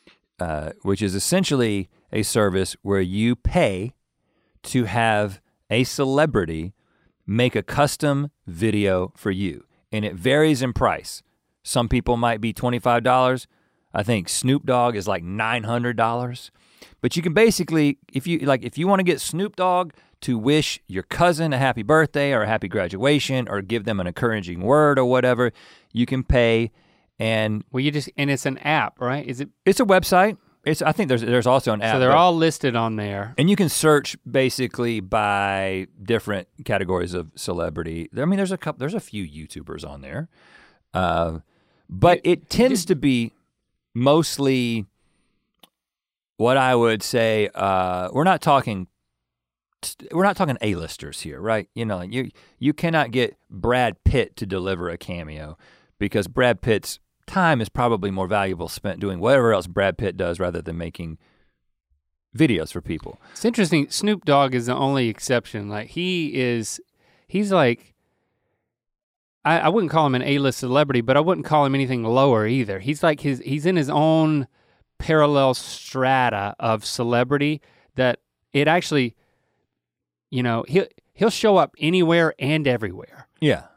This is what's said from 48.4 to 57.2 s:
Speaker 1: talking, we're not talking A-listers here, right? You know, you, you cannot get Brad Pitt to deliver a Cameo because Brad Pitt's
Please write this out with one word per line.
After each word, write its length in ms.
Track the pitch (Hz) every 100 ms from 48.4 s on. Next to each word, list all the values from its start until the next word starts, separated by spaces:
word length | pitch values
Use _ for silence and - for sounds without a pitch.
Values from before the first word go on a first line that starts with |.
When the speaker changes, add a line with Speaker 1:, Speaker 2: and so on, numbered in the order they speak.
Speaker 1:
talking, 460 | 160 139 123 98 92 _ _ _ _ _ _ _ _ _ - - -
we're 120 | 165
not 120 | 196 190
talking 220 | 165 123
A-listers 600 | 107 87 80 - 73 -
here, 200 | 80 69
right? 280 | 104 110 90
You 100 | 113 113
know, 140 | 92
you, 300 | 92 123 127 - _ -
you 140 | 135
cannot 400 | 147 170 160 131
get 240 | 123 117 - _
Brad 540 | 101 113 123 117 95
Pitt 340 | - 135 - -
to 100 | 98
deliver 440 | 95 92 90 87
a 80 | 87
Cameo 580 | - 87 78 78 76 80 _ _ _ -
because 280 | 101 110 90
Brad 340 | - 123 101
Pitt's 380 | 120 101 - - _ _